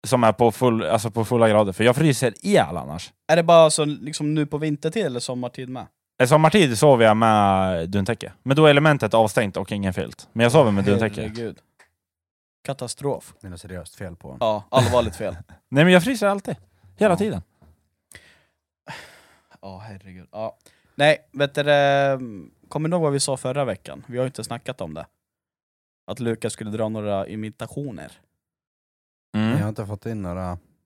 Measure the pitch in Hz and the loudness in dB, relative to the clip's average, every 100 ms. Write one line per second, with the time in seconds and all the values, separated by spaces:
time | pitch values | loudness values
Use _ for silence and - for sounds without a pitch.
0 | - 127 113 101 117 - 127 113 80 113 | 0 2 2 4 0 2 0 0 -2 -2
1 | 110 117 107 120 113 107 104 92 113 123 | -2 -6 -2 2 4 4 2 2 0 2
2 | 160 127 123 - 190 190 85 85 65 82 | 0 0 -4 -4 0 0 0 -6 -10 -14
3 | - _ - 165 165 170 160 156 147 147 | -14 _ 0 0 6 6 6 4 -4 -6
4 | 131 151 151 151 147 147 156 147 160 226 | -10 -6 -4 -2 -4 -4 -6 -4 -6 -4
5 | 170 120 - 123 123 - 127 127 - _ | -4 -6 -8 -10 -10 -12 -14 -14 -16 _
6 | _ _ 127 151 156 214 151 110 147 127 | _ _ 4 6 6 6 2 4 6 8
7 | 113 107 113 107 101 95 95 87 82 101 | 6 6 4 4 4 2 0 -2 -2 -4
8 | 98 113 - - 127 139 156 143 156 139 | -2 -6 -10 -12 -2 4 6 6 4 2
9 | 110 113 110 - 104 - 98 104 98 90 | 2 2 2 0 -2 -6 -8 -4 -4 -4
10 | 60 - - 113 120 143 123 98 98 101 | -8 -12 -12 0 4 4 4 2 0 0
11 | 110 104 110 110 113 - _ _ _ _ | 0 -4 -10 -10 -12 -14 _ _ _ _
12 | _ _ _ _ _ _ - 139 120 - | _ _ _ _ _ _ -12 -10 -12 -8
13 | 139 - - _ 98 87 90 90 87 - | -8 -8 -12 _ -18 -18 -14 -16 -16 -16
14 | 95 87 69 65 113 107 - 131 104 123 | -16 -16 -18 -4 -4 -4 0 2 4 2
15 | 113 - 104 85 - - _ 135 175 180 | 0 -6 -10 -10 -18 -20 _ 4 6 6
16 | 185 247 202 202 - 165 _ _ _ _ | 4 -2 -2 -2 -6 -12 _ _ _ _
17 | 208 175 214 104 - _ _ _ _ _ | 2 2 -2 -6 -12 _ _ _ _ _
18 | _ - _ _ _ _ _ _ - - | _ -20 _ _ _ _ _ _ -20 -20
19 | - - _ _ _ _ 98 92 110 98 | -20 -20 _ _ _ _ -20 -18 -18 -20
20 | 95 90 87 104 110 _ _ _ _ - | -20 -20 -18 -12 -12 _ _ _ _ 2
21 | 147 151 _ 131 143 147 143 143 143 139 | 2 2 _ -4 -4 -2 2 2 4 2
22 | 139 135 127 98 65 _ _ 151 156 175 | 0 -2 -8 -16 -20 _ _ -6 -4 -2
23 | 156 139 139 131 127 131 131 92 - 69 | 0 -2 -4 -6 -6 -6 -6 -8 -12 -18
24 | - 123 127 - 110 117 - 127 85 78 | -12 -6 -6 -8 -12 -12 -12 -12 -12 -12
25 | 82 _ _ _ _ _ _ _ _ _ | -18 _ _ _ _ _ _ _ _ _
26 | - 120 117 113 113 - 110 107 110 110 | -16 -8 -6 -4 -8 -8 -10 -6 -6 -6
27 | 104 98 - 107 110 - 113 - 143 90 | -6 -6 -6 -10 -12 -12 -14 -12 -14 -14
28 | 76 _ _ _ _ _ _ _ _ _ | -18 _ _ _ _ _ _ _ _ _
29 | _ _ _ 107 110 104 104 107 104 101 | _ _ _ -4 -2 -2 -4 -6 -10 -10
30 | 117 110 92 90 90 87 _ _ | -10 -10 -10 -8 -8 -10 _ _